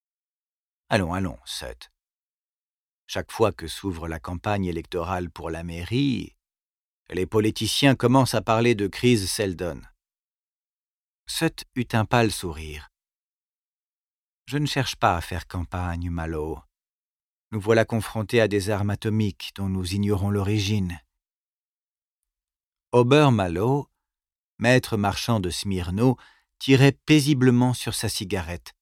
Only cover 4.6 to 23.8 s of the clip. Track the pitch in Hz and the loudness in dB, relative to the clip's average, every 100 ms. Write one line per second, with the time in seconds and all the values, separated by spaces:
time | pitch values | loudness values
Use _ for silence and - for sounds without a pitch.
4.6 | 90 82 80 87 85 90 87 - 80 82 | -2 -4 -6 -6 -4 -4 -6 -8 -8 -8
5.6 | 85 82 87 120 143 104 80 _ _ _ | -8 -10 -4 -2 -2 -4 -8 _ _ _
6.6 | _ _ _ _ - 87 92 110 107 - | _ _ _ _ -10 -6 -2 0 0 -2
7.6 | 110 - 143 127 120 135 123 113 101 113 | -4 2 2 4 4 4 2 0 0 2
8.6 | 120 107 98 - 123 113 92 - 101 85 | 2 2 -2 0 2 4 0 -4 -4 -4
9.6 | 87 67 - _ _ _ _ _ _ _ | -8 -8 -16 _ _ _ _ _ _ _
10.6 | _ _ _ _ _ _ - - 160 - | _ _ _ _ _ _ -10 -2 -2 -4
11.6 | - 127 117 117 107 123 113 - 90 78 | -10 -8 -2 0 2 2 2 -2 -8 -8
12.6 | 78 71 - _ _ _ _ _ _ _ | -12 -14 -18 _ _ _ _ _ _ _
13.6 | _ _ _ _ _ _ _ _ - 143 | _ _ _ _ _ _ _ _ -8 -4
14.6 | 147 139 120 - 110 87 - 87 - 90 | -2 -2 -4 0 0 0 -4 -10 -8 -8
15.6 | 85 90 90 85 87 85 82 80 78 73 | -6 -6 -6 -6 -6 -6 -6 -6 -6 -8
16.6 | _ _ _ _ _ _ _ _ _ 110 | _ _ _ _ _ _ _ _ _ -4
17.6 | 98 113 110 113 - 110 104 123 107 101 | 2 2 2 -2 -4 -6 0 2 4 2
18.6 | 95 101 101 101 113 107 107 - - - | 0 -2 -2 -2 -2 0 0 -4 -14 -8
19.6 | 98 95 90 101 101 98 98 101 95 107 | -4 -4 -2 -2 0 0 0 0 0 0
20.6 | 98 107 90 85 _ _ _ _ _ _ | 0 -2 -2 -8 _ _ _ _ _ _
21.6 | _ _ _ _ _ _ _ _ _ _ | _ _ _ _ _ _ _ _ _ _
22.6 | _ _ _ 120 120 147 143 110 92 85 | _ _ _ 4 6 6 6 4 2 0
23.6 | 117 143 | 0 -2